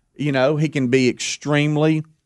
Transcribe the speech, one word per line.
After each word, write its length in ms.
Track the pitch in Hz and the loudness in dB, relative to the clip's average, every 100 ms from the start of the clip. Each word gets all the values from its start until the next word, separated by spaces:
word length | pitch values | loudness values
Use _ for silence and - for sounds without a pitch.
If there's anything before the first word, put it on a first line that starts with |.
| _ | _
you 160 | - 147 | -8 -4
know, 260 | 135 131 151 | 0 0 0
he 120 | 156 | -2
can 200 | 143 127 | -2 0
be 200 | 131 123 | 2 2
extremely, 920 | 110 - - 143 147 147 151 156 156 156 _ | 0 -6 -8 -2 0 0 0 0 0 -4 _